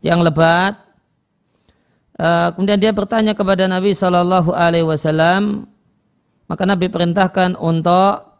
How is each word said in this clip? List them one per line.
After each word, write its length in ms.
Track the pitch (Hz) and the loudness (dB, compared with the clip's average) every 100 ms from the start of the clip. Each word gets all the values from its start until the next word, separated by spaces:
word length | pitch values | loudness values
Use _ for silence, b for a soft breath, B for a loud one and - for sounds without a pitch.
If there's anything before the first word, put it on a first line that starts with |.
yang 240 | 156 170 170 | 0 2 2
lebat. 480 | 151 165 170 190 208 _ _ _ _ _ _ _ _ _ _ _ _ _ - | 2 2 2 0 -6 _ _ _ _ _ _ _ _ _ _ _ _ _ -4
Eh, 320 | 165 170 170 170 | 0 2 0 -2
kemudian 240 | 196 208 | -2 2
dia 80 | 220 | 0
bertanya 480 | 202 196 226 220 214 | 0 -2 0 0 0
kepada 320 | 196 190 190 | 0 0 0
Nabi 240 | 185 196 | 0 -2
Shallallahu 560 | 196 185 180 175 185 165 | 0 0 2 2 2 0
Alaihi 360 | 175 170 170 160 | 0 0 2 0
Wasallam, 800 | 151 156 156 165 190 208 208 - _ _ _ _ _ _ _ _ | -2 -2 2 2 2 -2 -6 -10 _ _ _ _ _ _ _ _
maka 140 | 165 185 | -4 -2
Nabi 240 | 196 180 | 0 -2
perintahkan 640 | 175 175 175 185 190 180 180 | -2 -2 0 0 0 -2 -2
untuk 640 | 165 165 160 180 196 202 - _ | -2 -2 0 2 2 -2 -10 _